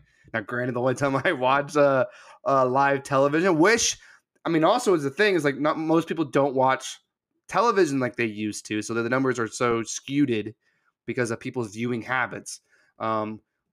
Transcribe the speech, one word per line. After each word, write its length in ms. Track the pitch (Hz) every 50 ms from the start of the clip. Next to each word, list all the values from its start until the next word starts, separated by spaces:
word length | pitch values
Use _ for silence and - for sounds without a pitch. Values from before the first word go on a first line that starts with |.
| _ _ _ _ _ -
Now, 80 | - 113
granted, 340 | 101 - 127 120 123 127 123
the 60 | 120
only 160 | 127 131 123
time 180 | - 143 139 135
<laughs> 80 | 131 -
I 60 | 185
watch, 460 | 165 127 127 127 135 143 147 139 139
uh, 300 | 147 143 139 135 131 123 - - - - - - _ -
uh, 220 | 127 139 135 131
live 380 | 127 127 135 139 139 139 135 135
television, 520 | - 143 135 139 143 147 160 180 196 165
which, 420 | 151 175 208 233 240 - - - - - - - _ _ _ _ _ -
I 40 | 160
mean, 160 | 165 160 160
also 300 | 180 226 254 - 214 180
is 100 | 160 139
the 60 | 139
thing, 260 | 139 - 214 208 185
is, 80 | 165 143
like, 140 | 143 135 127
not 200 | 147 151 156 156
most 300 | 160 160 160 165 160 -
people 160 | 170 160 156
don't 300 | 123 - 143 139 147 127
watch 440 | 131 131 131 131 - - - - - _ _ _ _ _ _ _ _ _
television 540 | - - 185 226 233 208 196 175 147 139 135
like 160 | 127 120 -
they 80 | - 117
used 400 | 113 104 104 107 104 101 - -
to, 140 | - 107 107
so 140 | 104 - 113
that 80 | 117
the 80 | 117 117
numbers 280 | 127 131 135 131 123 123
are 100 | 113 104
so 340 | - - 127 120 117 113
skewed 720 | 110 - - - - - 139 143 147 123 113 107 104 110 110 _ _ _ _ _ _ _ _ _ -
because 240 | - 113 131 120 107
of 100 | 113 -
people's 340 | - 131 - 127 113 101 101
viewing 260 | 113 120 120 123 117
habits. 600 | 101 113 127 127 120 101 - 101 - - - - _ _ _ _ _ _ _ -
Um, 420 | 110 110 110 110 107 107 110 104 _ _ _ _ _ _